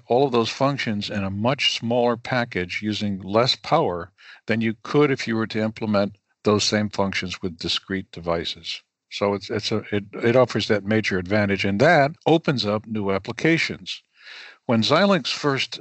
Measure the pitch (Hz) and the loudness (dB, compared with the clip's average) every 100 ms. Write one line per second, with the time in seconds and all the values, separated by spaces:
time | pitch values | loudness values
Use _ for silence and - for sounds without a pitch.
0 | - 120 143 120 110 - 135 139 - 104 | 2 2 2 2 0 0 -2 0 -4 -4
1 | 104 104 98 101 117 139 - - 117 120 | -4 -4 -4 -2 -2 0 -2 -2 -2 2
2 | 120 117 - 127 120 92 90 - 104 101 | 2 0 -2 -2 -2 -4 -4 -4 -4 -2
3 | 104 95 92 107 127 - - 160 123 87 | -4 -4 0 2 2 0 0 0 2 -2
4 | - _ - - - 110 113 107 - 147 | -8 _ -20 -10 -4 0 -2 -4 0 2
5 | 147 135 - 110 110 113 110 110 107 101 | 4 2 -2 -2 -2 -2 -2 -2 0 2
6 | 101 104 _ _ 107 104 - 107 104 - | 0 -4 _ _ 2 2 2 0 0 -2
7 | 98 - 92 - 95 82 - - - 95 | -2 -2 -6 -6 -8 -6 -4 -4 -4 -8
8 | 95 - 85 85 80 85 82 - _ _ | -8 -8 -4 -2 -4 -10 -10 -12 _ _
9 | _ - 101 101 - 110 - 107 - 104 | _ -2 -2 -2 -4 -4 -2 -4 -2 -6
10 | 104 - 120 123 123 117 - 104 98 110 | -6 -2 2 4 4 2 0 0 2 0
11 | 104 95 90 107 101 98 101 101 151 165 | 0 -2 0 0 2 0 0 4 6 6
12 | 139 165 - 165 - 123 107 107 113 107 | 4 0 2 2 2 -2 0 -2 -4 -4
13 | 98 95 98 117 160 165 - 87 90 - | -2 -2 -4 -2 0 2 -2 -6 -12 -14
14 | _ _ - - - - - 113 110 151 | _ _ -20 -20 -20 -8 0 2 4 4
15 | 202 185 - - 143 135 - - | 4 2 0 -4 -2 -2 -4 -8